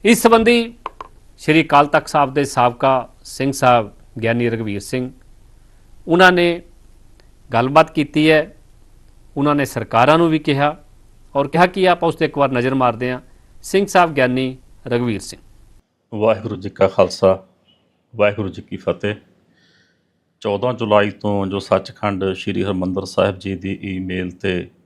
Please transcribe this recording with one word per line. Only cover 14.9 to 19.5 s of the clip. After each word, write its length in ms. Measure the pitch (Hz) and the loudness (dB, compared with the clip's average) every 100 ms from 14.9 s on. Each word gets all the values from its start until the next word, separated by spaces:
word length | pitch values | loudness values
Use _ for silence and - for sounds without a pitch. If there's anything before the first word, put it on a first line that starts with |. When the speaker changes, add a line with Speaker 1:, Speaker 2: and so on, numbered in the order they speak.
| 120 120 101 | -2 -2 -4
Speaker 1:
ਸਿੰਘ। 200 | - - - - - - _ _ _ | -8 -18 -20 -20 -20 -20 _ _ _
Speaker 2:
ਵਾਹਿਗੁਰੂ 420 | 107 110 107 110 95 | -2 0 0 -4 -10
ਜੀ 140 | 98 | -10
ਕਾ 180 | - 98 | 0 0
ਖਾਲਸਾ, 560 | - 92 - 95 92 _ _ _ _ _ _ _ | 2 -2 2 0 0 _ _ _ _ _ _ _
ਵਾਹਿਗੁਰੂ 360 | 113 104 104 98 | -2 -2 -2 -8
ਜੀ 120 | 87 | -10
ਕੀ 160 | - 98 | -14 -10
ਫਤਿਹ। 380 | - 87 101 107 _ _ _ | -8 -6 -8 -10 _ _ _